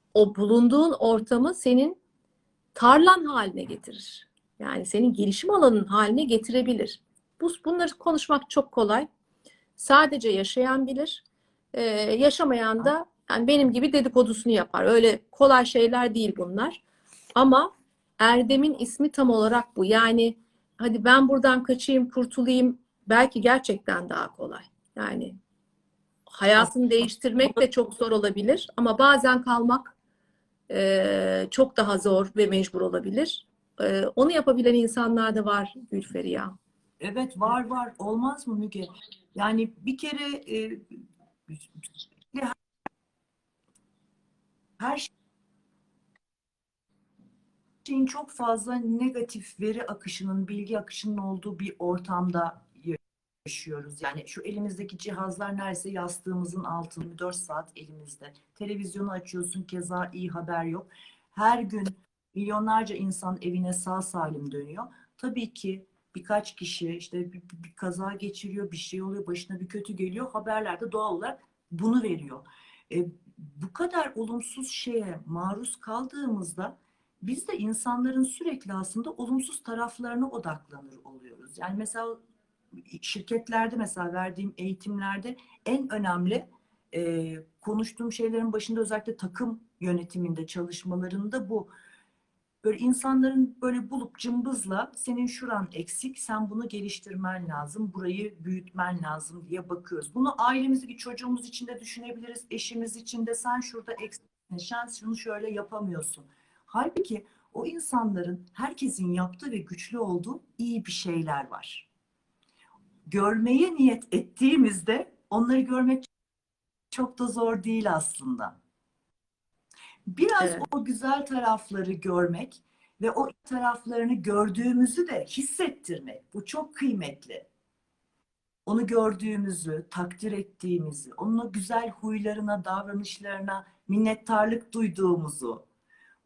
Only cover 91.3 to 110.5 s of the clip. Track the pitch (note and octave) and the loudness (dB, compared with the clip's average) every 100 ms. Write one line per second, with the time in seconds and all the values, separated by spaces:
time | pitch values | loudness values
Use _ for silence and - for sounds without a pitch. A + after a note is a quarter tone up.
91.3 | B3+ G3 A3 - - _ _ _ _ _ | -6 -4 -6 -6 -20 _ _ _ _ _
92.3 | _ _ _ G#3+ G#3 B3 B3+ C4+ C4 C4 | _ _ _ -4 0 0 0 2 4 4
93.3 | C4 C4 - B3+ B3 G3+ C4 A#3 - B3 | 4 2 0 -2 -2 -4 -8 -8 -8 -4
94.3 | A#3+ A#3+ B3 F#3+ F#3+ F4+ - - A#3+ B3 | -4 -2 -4 -4 -4 -6 -8 -6 -4 -4
95.3 | - B3 G#3+ F#3 E3+ E3+ - C4 C4 - | -6 -6 -6 -6 -8 -10 -10 -10 -10 -8
96.3 | A3 G#3+ G#3+ A#3 G#3 G3+ - G3+ F#3 F#3 | -6 -4 -6 -8 -8 -10 -12 -12 -8 -6
97.3 | F#3 E3 D3 D3 F#3+ G#3+ F#3 F3+ F#3+ G#3 | -8 -8 -8 -10 -8 -8 -6 -8 -6 -8
98.3 | G3+ E3 F#3 F3 F#3 F3+ F3 D#3 D#3 D#3 | -10 -8 -8 -10 -6 -6 -4 -6 -8 -12
99.3 | E3+ E3+ F3+ F3 F3 - E3+ - B3 C#4 | -16 -12 -12 -8 -12 -8 -10 -8 -2 -2
100.3 | C#4 A#3+ C4 C4 C4 - - B3 A#3+ B3 | 0 0 0 0 -2 -2 -14 -14 -12 -6
101.3 | B3 - - A#3+ A#3+ A3+ A#3 A#3+ A#3 A#3 | -6 -6 -14 -12 -14 -14 -16 -14 -14 -14
102.3 | A#3+ - A3+ - A#3 A3+ A3+ - A#3 A3+ | -16 -12 -12 -10 -8 -10 -10 -12 -6 -6
103.3 | A#3 B3 B3 B3 A3+ A3+ - A3 - _ | -4 -4 -4 -4 -12 -14 -12 -12 -16 _
104.3 | _ - F3 - A#3 A#3+ - G#3+ A3+ A3+ | _ -14 -12 -8 -8 -10 -10 -8 -8 -8
105.3 | G#3 A3 G#3 G#3 G#3+ G3 E3 - - - | -8 -8 -8 -8 -8 -8 -8 -8 -12 -16
106.3 | _ _ _ _ A3+ D4+ F4 F#4+ G#3+ - | _ _ _ _ -4 -4 -4 -6 -6 -12
107.3 | _ _ - E3 E4 - B3 A3 F#3 F3 | _ _ -10 -10 -8 -4 -2 0 -2 -4
108.3 | F3+ - - C#4 - C4 F#3+ F3+ F3 F3+ | -8 -12 -10 -10 -6 -8 -4 -4 -2 -4
109.3 | - C#4 A3 D#3+ F3 - A#3+ G#3 F3 F#3 | -6 -10 -10 -10 -14 -12 -8 -4 -4 -6
110.3 | - _ | -12 _